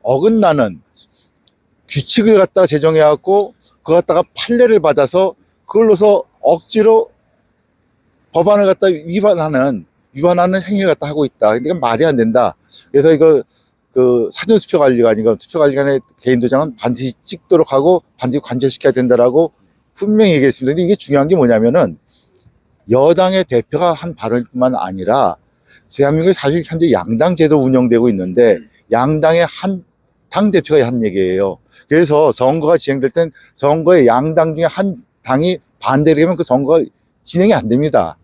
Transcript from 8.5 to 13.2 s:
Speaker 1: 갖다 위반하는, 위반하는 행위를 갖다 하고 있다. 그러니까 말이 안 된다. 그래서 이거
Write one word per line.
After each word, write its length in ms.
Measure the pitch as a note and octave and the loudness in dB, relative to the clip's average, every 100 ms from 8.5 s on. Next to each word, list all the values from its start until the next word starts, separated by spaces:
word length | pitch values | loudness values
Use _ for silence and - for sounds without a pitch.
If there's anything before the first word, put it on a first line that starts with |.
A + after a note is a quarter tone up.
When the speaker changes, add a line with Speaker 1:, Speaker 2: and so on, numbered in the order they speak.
| G#3 G3 | 2 2
Speaker 1:
갖다 220 | F#3 F#3+ | 2 0
위반하는, 960 | D#3+ E3 F#3 G#3 F3 D#3 C#3 C3+ A2 D#2+ _ _ | -2 -6 -2 0 0 -2 -2 -2 -4 -12 _ _
위반하는 480 | C3+ E3+ F3 F3+ F#3+ | -2 0 2 0 -2
행위를 260 | F3+ G3+ F#3+ | -4 -2 -2
갖다 180 | D3 D3 | -2 -4
하고 160 | D3+ | -4
있다. 340 | C#3 _ G#2+ A2+ | -4 _ 0 0
그러니까 160 | D3 | -2
말이 300 | F3 A#2+ A2+ | -4 -2 0
안 120 | D#3+ C3+ | 0 0
된다. 400 | A2+ A#2 G#2+ - _ - _ | 0 0 0 -4 _ -20 _
그래서 220 | C#3 D#3 | 0 2
이거 300 | D3+ | 4